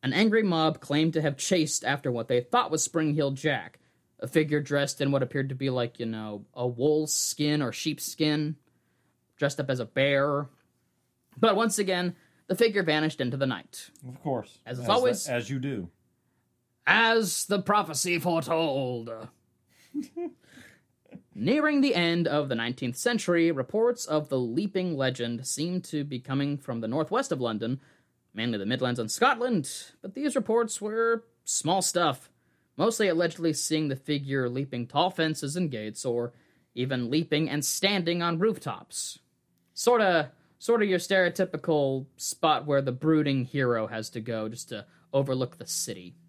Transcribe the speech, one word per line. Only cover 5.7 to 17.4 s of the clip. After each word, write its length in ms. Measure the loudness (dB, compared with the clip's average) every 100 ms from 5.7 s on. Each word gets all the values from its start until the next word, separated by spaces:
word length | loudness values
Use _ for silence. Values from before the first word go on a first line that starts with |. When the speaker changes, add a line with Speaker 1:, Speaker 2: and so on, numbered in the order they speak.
| -2 -2 -4
Speaker 1:
you 80 | -6
know, 380 | -6 -8 -10 -14
a 120 | -4 -4
wolf 440 | 0 2 2 0
skin 500 | -2 -2 -2 0 0
or 100 | -2
sheep 280 | -4 -6 -4
skin, 560 | -8 -2 0 0 -2 -6 _ _ _ _ _ _ _ _
dressed 220 | -2 -2
up 100 | -4
as 100 | -2
a 40 |
bear. 640 | -2 0 2 2 2 0 -4 _ _ _ _ _ _ _ _ 2
But 200 | 2 4
once 220 | 2 0
again, 360 | 0 0 -2 -4 _ _ _
the 80 |
figure 280 | 4 4 4
vanished 360 | 2 2 2 -2
into 160 | -4 0
the 100 | -2
night. 440 | -2 -8 -18 -18 _ -20
Speaker 2:
Of 140 | -10
course. 360 | -4 -4 -6 -16
Speaker 1:
As 140 | -12 -6
it's 60 | 2
Speaker 2:
As 20 |
Speaker 1:
always 300 | 4 4 0
Speaker 2:
the, 80 | -2
as 180 | -4 -2
you 80 | -4
do. 300 | -4 -6 -8 _ _ _ _ _ _ _ _ _ 2
Speaker 1:
As 600 | 4 6 4 2 -2